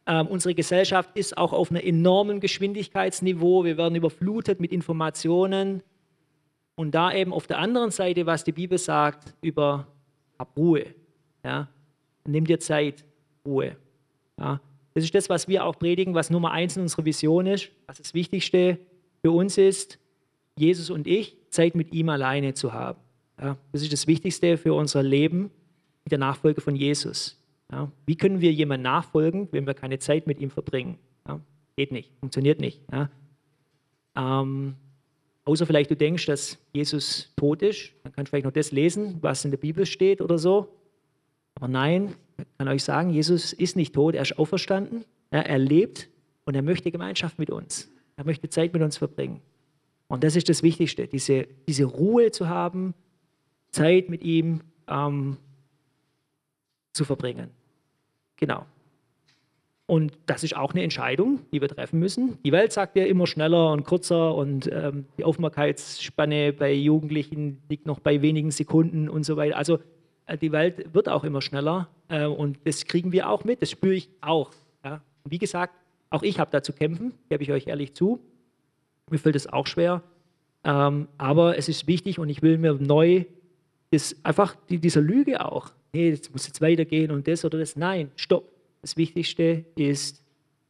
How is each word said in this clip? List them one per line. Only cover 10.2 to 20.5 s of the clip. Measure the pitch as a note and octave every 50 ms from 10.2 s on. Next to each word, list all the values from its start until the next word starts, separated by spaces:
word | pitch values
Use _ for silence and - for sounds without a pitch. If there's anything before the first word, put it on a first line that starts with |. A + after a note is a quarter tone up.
| _ _ _ -
"Hab | B2+ _ - C#3+
Ruhe". | D#3+ F3 D#3+ C#3+ - - - _ _ _ _ _ _ _ _ _ -
Ja? | B2+ C3+ C#3+ D3 - _ _ _ _ _ _ _ _ _ _ - D3+
"Nimm | D3 D#3 D#3+
dir | D#3+ E3 D#3+
Zeit, | - - D#3 D3 D3+ C#3+ C#3 - - _ _ _ _ _ _ _ -
Ruhe." | C#3+ C#3 C3+ C#3 C3 - - _ _ _ _ _ _ _ _ _ _ - -
Ja? | - C#3 C#3+ C#3 _ _ _ _ _ _ -
Das | D#3+ D#3+
ist | D#3+ -
das, | G3+ F#3+ -
was | F#3 E3+ - -
wir | F#3+ F#3 -
auch | F3 F3 -
predigen, | E3 E3+ F3 F3+ F#3+ F#3 F3
was | E3 D3+ -
Nummer | E3 F3 E3+ E3
eins | - D#3+ F3 F3 -
in | F#3+
unserer | F3+ E3 - - D#3
Vision | D#3 D3 - - D3+ D#3+ F3+ F#3
ist, | F#3+ G3+ G3 - - _ _ _ -
was | C3+ -
das | D3 - -
Wichtigste | E3+ F3+ - - F#3 - - - F3+ F3+ F3+ F3 F3 - _ _ _ _ _ _ _ -
für | E3
uns | E3 E3+ F#3 G3+ F#3 G#3
ist, | F#3+ F#3+ F#3+ - - - - _ _ _ _ _ _ _ _ _ _ _